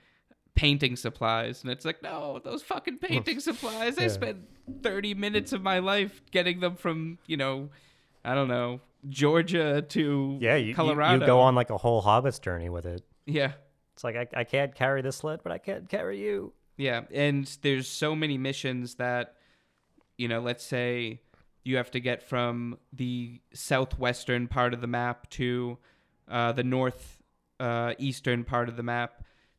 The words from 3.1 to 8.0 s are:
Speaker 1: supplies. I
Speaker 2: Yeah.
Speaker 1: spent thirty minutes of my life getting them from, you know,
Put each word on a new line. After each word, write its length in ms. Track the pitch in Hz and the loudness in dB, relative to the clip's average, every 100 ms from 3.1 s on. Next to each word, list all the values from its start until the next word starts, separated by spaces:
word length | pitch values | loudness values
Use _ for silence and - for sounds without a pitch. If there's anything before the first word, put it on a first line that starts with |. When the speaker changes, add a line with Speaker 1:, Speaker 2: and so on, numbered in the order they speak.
| - - 285 | -2 -2 -4
Speaker 1:
supplies. 580 | 339 - 240 220 233 285 | -4 -4 -6 -4 -2 0
I 60 | |
Speaker 2:
Yeah. 40 | 349 | 0
Speaker 1:
spent 280 | - - 196 - - - - | 0 -4 -6 -16 -20 -16 -6
thirty 300 | 233 196 208 | -2 -2 -2
minutes 400 | 196 202 208 - | -2 -2 -2 -2
of 80 | 220 | -2
my 160 | 190 185 | 0 2
life 420 | 190 202 196 - - | 2 2 0 -6 -2
getting 280 | 185 175 180 | 0 0 0
them 160 | 180 180 | -2 -2
from, 440 | 175 160 160 170 - | -2 -2 -4 -10 -6
you 120 | 156 | -2
know, 320 | 135 135 143 - _ _ | -2 -4 -8 -16 _ _